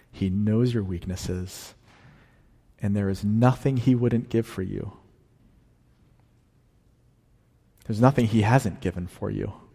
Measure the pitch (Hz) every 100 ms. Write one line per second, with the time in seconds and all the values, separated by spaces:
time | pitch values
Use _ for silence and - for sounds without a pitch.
0 | _ - 95 95 104 110 123 117 95 87
1 | - 92 - 90 92 - - - _ -
2 | - - - _ _ _ _ _ 104 101
3 | 98 95 104 110 123 127 139 131 120 123
4 | 120 117 - 117 113 - 95 98 - -
5 | _ _ _ _ _ _ _ _ _ _
6 | _ _ _ _ _ _ _ _ _ _
7 | _ _ _ _ _ _ _ _ - 107
8 | 123 123 113 110 98 131 107 82 92 90
9 | 90 - 101 101 104 - -